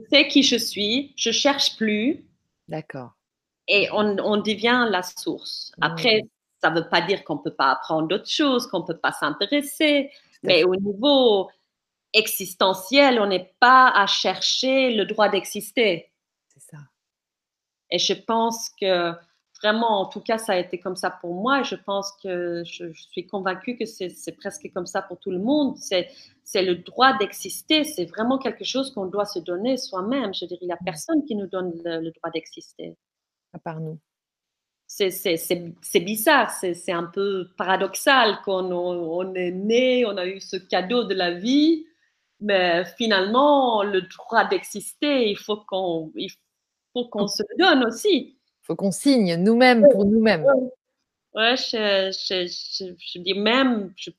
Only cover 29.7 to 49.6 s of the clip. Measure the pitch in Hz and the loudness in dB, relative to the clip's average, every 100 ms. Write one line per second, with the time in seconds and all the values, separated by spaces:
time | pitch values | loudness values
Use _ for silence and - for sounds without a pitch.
29.7 | 262 - 185 202 277 208 185 175 175 180 | -4 -4 -6 -4 -2 -4 -6 -10 -10 -8
30.7 | 170 185 156 - 311 285 214 185 190 185 | -8 -8 -8 -2 -2 0 -4 -4 -6 -6
31.7 | 165 170 165 165 - 165 165 - - - | -6 -6 -6 -6 -8 -8 -8 -10 -16 -20
32.7 | - 165 165 _ _ _ _ _ 175 175 | -16 -16 -16 _ _ _ _ _ -16 -12
33.7 | 160 160 160 _ _ _ _ _ _ _ | -10 -10 -12 _ _ _ _ _ _ _
34.7 | _ - - 190 190 196 165 - 175 170 | _ -12 -4 -2 -2 -2 -2 -2 -4 -6
35.7 | - - 196 180 220 320 277 208 - 185 | -16 -2 0 0 -2 4 4 4 -2 -6
36.7 | 170 - 170 170 196 202 190 175 - 180 | -6 -4 -4 -4 -4 -4 -4 -6 -6 -2
37.7 | 185 196 - 294 269 220 190 - 185 185 | 0 -2 -2 4 4 4 0 -2 -2 -2
38.7 | 180 180 175 165 175 190 185 180 180 208 | -2 -4 -4 -4 -4 -4 -4 -4 -4 2
39.7 | 233 254 247 220 202 180 196 - 185 - | 4 4 4 0 -2 -6 -8 -10 -12 -2
40.7 | 185 185 240 196 190 175 175 220 285 311 | -2 0 0 0 0 -2 -2 2 4 4
41.7 | 320 - _ _ _ _ - 208 196 180 | 2 -2 _ _ _ _ -8 0 2 2
42.7 | 170 180 - 233 196 196 247 294 285 247 | 0 -2 -4 0 2 2 4 6 6 4
43.7 | 220 202 190 185 - - 226 196 185 - | 2 0 -2 -4 -10 -2 2 2 0 -4
44.7 | 208 - - 294 269 214 196 - 208 - | -12 -12 -6 0 2 0 -2 -6 -8 -6
45.7 | 190 185 165 160 - 185 - _ _ _ | -4 -2 -4 -6 -10 -10 -12 _ _ _
46.7 | _ _ 247 240 208 208 - 208 - 370 | _ _ -8 -4 -4 -2 -4 -4 0 4
47.7 | 277 233 - 427 294 - _ _ _ - | 4 2 0 0 0 -2 _ _ _ -8
48.7 | 165 196 - 285 262 180 170 196 233 | -4 -4 0 2 4 4 2 4 6